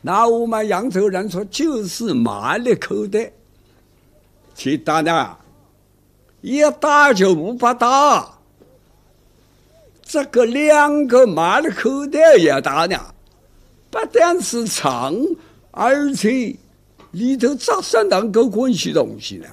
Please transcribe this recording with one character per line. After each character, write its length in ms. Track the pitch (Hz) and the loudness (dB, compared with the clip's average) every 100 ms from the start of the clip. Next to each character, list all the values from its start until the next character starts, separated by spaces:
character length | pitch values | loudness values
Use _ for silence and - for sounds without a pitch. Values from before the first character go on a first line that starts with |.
那 240 | 139 196 233 | -2 2 2
我 200 | 233 233 | 2 -2
们 180 | 220 214 | -2 -2
扬 240 | 185 240 | -2 -2
州 200 | 185 208 | 0 0
人 200 | 185 208 | -2 -6
说 140 | 175 208 | -8 -8
就 320 | - 320 240 | -4 -4 -2
是 300 | 185 - 233 | -6 -6 -4
麻 420 | 127 117 101 120 208 | 0 -2 -2 -4 -2
利 180 | 247 190 | 0 -2
口 300 | - 202 208 | -2 -8 -4
袋， 240 | 208 226 _ _ _ _ _ _ _ _ _ _ _ _ - | -4 -6 _ _ _ _ _ _ _ _ _ _ _ _ -10
其 220 | 131 147 | -6 -4
他 240 | - 160 | -2 -2
的 360 | 160 165 104 85 _ _ _ _ _ _ _ _ _ _ | 0 -2 -4 -10 _ _ _ _ _ _ _ _ _ _
一 220 | - 277 294 - | -6 0 0 0
大 320 | 302 294 285 | 2 4 4
就 220 | 196 190 165 | 4 2 2
不 220 | 180 240 240 | -2 -2 -2
大， 680 | 240 240 269 294 196 - - _ _ _ _ _ _ _ _ _ _ _ _ _ _ _ _ | 0 2 4 4 2 -2 -16 _ _ _ _ _ _ _ _ _ _ _ _ _ _ _ _
这 220 | - 302 | -6 -6
个 220 | 277 240 233 | -2 0 0
两 600 | 269 302 302 294 294 269 | 2 4 4 4 2 2
个 220 | 240 240 | 4 4
麻 320 | 156 170 233 | 2 0 0
利 80 | 320 | -2
口 360 | 190 233 269 285 | -4 -4 -4 -2
袋 300 | 302 320 247 | 4 6 8
也 240 | 151 135 | 6 0
大 240 | 143 143 175 | -2 -2 -2
呢， 120 | 151 - - _ _ _ _ _ _ - | -4 -10 -20 _ _ _ _ _ _ -12
不 80 | - - | -10 0
但 280 | 480 339 349 | 2 2 0
是 240 | 202 233 220 | -4 -6 -6
长， 480 | - 143 120 135 196 339 330 - _ _ - | -4 -4 -2 -4 -2 -4 -6 -12 _ _ -2
而 380 | 226 285 285 | 0 0 -2
且 420 | 254 214 262 226 - _ _ _ _ _ | -2 -2 0 -4 -10 _ _ _ _ _
里 240 | 170 247 269 | -6 -4 0
头 200 | 240 285 | -2 -2
扎 260 | - 381 | -4 -4
上 260 | - 226 208 | -2 0 0
两 240 | 190 220 | 0 0
个 160 | 208 247 | 0 0
关 240 | 196 262 | 0 -2
系 220 | 185 170 | -2 -2
东 260 | 151 110 110 | -2 -2 -6
西 180 | - 95 | -16 -16
呢。 100 | - | -18